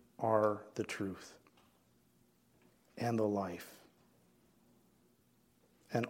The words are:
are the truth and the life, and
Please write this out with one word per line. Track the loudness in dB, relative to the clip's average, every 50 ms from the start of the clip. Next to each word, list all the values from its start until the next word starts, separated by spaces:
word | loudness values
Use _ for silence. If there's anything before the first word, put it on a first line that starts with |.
| -20 -20 _ _
are | 0 4 4 6 6 4 2 0 -6 -12 -6
the | -6 -6
truth | -4 -4 -4 -4 -4 -6 -8 -12 -18 -20 -20 _ -20 _ -20 -20 -20 _ _ _ _ _ _ _ _ _ _ _ _ _ _ _ _ _ _ _ -20 _ _ _ _ _ -4
and | -2 0 2 2
the | 2
life, | 2 2 2 0 -2 -4 -8 -12 -14 -18 -20 -20 -20 _ _ _ _ _ _ _ _ _ _ _ _ _ _ _ _ _ _ _ _ _ _ _ _ _ _ _ _ _ _ _ _ _ _ _ _ _ _ _ -4 -2
and | -2 -2 0